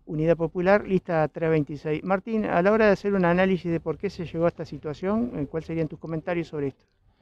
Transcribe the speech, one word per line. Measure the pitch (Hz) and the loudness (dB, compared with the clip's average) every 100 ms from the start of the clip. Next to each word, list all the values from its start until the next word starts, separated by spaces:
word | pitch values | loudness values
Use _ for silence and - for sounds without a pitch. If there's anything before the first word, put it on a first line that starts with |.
| - | -8
Unidad | 156 160 160 | 0 2 2
Popular, | 160 185 180 208 196 | 0 0 2 2 2
lista | 185 - 160 156 | -2 0 0 0
tres | - 165 | 0 0
veintiséis. | 160 143 143 156 156 | 2 0 -6 -4 -4
Martín, | 185 190 226 220 202 | -2 -2 -2 -2 0
a | 175 | 2
la | 190 | 4
hora | 220 214 | 4 4
de | |
hacer | 190 202 | 4 2
un | 202 175 | 2 4
análisis | 175 190 180 170 | 4 2 2 -2
de | 165 | -4
por | 165 151 | -4 -6
qué | 196 | -6
se | - | -8
llegó | 160 165 170 | -8 -2 0
a | |
esta | - | -2
situación, | 156 143 156 143 185 220 240 165 | -8 -10 -10 -6 -2 -2 -2 -4
eh, | |
¿cuáles | 139 165 156 | -6 -6 -4
serían | 165 156 | -4 -4
tus | 160 | -6
comentarios | 160 160 185 175 160 | -8 -8 -4 -4 -4
sobre | 151 139 | -4 -6
esto? | - _ _ _ _ | -6 _ _ _ _